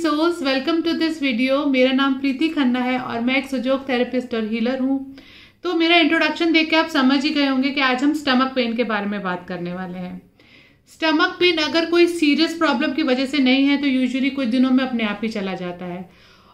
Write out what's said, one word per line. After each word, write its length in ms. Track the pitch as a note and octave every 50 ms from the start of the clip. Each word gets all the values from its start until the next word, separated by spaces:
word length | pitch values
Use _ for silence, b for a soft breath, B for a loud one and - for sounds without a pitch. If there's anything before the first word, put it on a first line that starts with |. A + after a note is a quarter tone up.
| E4
souls, 380 | D#4 D4 D4+ D#4+ F4 E4+ -
welcome 400 | C4 C#4 C4+ C4+ C4 E4 E4 E4 D#4+
to 80 | E4+ E4 E4
this 240 | D#4+ D#4+ D#4+ -
video। 440 | C#4 C4+ A3+ A3 B3+ C4 C4+ C#4+ D4+
मेरा 260 | C#4+ C4 B3+ B3+ C4
नाम 220 | C4 C4 C#4 C#4 C4
प्रीति 340 | C4 - C#4 B3+ C4 D#4+ D#4+
खन्ना 300 | D#4+ D4+ C4+ B3 A#3+ B3+
है 200 | B3 B3+ B3+ B3+
और 220 | - - A#3 A#3
मैं 160 | A#3 B3 C4
एक 100 | C#4 C4+
सुजोग 420 | - C4+ B3 A3 C4 C4+ C4 C4+ -
थेरेपिस्ट 460 | B3 A#3+ B3 B3 C4 B3 A#3+ - A#3
और 160 | A3+ A3 G#3
हीलर 280 | A3+ A#3 A3+ A#3+ C4+ B3+
हूँ। 380 | B3+ C4+ C4+ C4+ C4+ B B B B B B B B B B B
तो 120 | - F4 F4
मेरा 220 | E4 E4 E4 F4
इंट्रोडक्शन 560 | E4+ D#4+ D4 E4 D#4+ D#4 D4+ D4+ - E4+ E4
देख 180 | D#4 D#4+ D#4 D#4
के 60 | D#4+
आप 120 | D#4+ D#4+ D#4+
समझ 360 | - C#4+ B3+ B3+ C#4 C#4+ C#4+
ही 60 | D4+
गए 160 | D4+ D4 C#4
होंगे 240 | C4+ C4+ B3+ C4 C#4+
कि 100 | C4+ D4
आज 240 | C4+ B3+ B3+ B3+ C#4+
हम 100 | D4 D#4
स्टमक 380 | - - C#4 B3+ B3 C4 B3+ -
पेन 220 | B3+ A#3+ A3+ A3+
के 80 | A#3+ A#3
बारे 220 | G#3 G#3+ G3+ G3+
में 160 | G3+ G#3 G3+
बात 260 | F3+ F#3 F3+ F3+ - -
करने 240 | F3+ F3 F3 F3
वाले 260 | F3+ F#3 F#3 F3 F3+ F#3
हैं। 320 | F3+ F3+ F#3 F#3 - _ b b b b b b b b b b b _
स्टमक 480 | - - D#4+ D#4+ D4+ D#4 F4+ F4+ F4+ -
पेन 160 | F4+ F4+ E4+
अगर 340 | D#4+ D4+ C#4+ D#4 E4 E4 E4
कोई 160 | E4+ F4 E4+
सीरियस 480 | E4+ - - D#4 D4 C#4+ C#4 E4 D#4+ E4
प्रॉब्लम 380 | - D#4+ D4 C4+ A#3 D4+ D4+
की 100 | - D#4
वजह 240 | D4 C4 B3+ B3+ C4+
से 120 | C4 D4+ D4
नहीं 280 | C4 B3+ C4 C4+ C#4
है 100 | C#4+ C#4+
तो 100 | C#4 C#4+
usually 480 | C#4 B3+ C4 B3+ B3 B3 C4+ C4 C#4 C4+
कुछ 120 | C#4 C4+
दिनों 240 | A3 B3+ C4 B3+ C4
में 140 | B3+ C4 C4
अपने 200 | B3+ A#3+ A#3 A3
आप 160 | G#3 G3+ -
ही 60 | A3+ A3
चला 260 | A3 G#3 F#3+ F#3+ F3+
जाता 300 | F3 F3+ F3+ F3 - F3+
है। 260 | F3+ F3 F#3+ F3+ b b b b b b b b b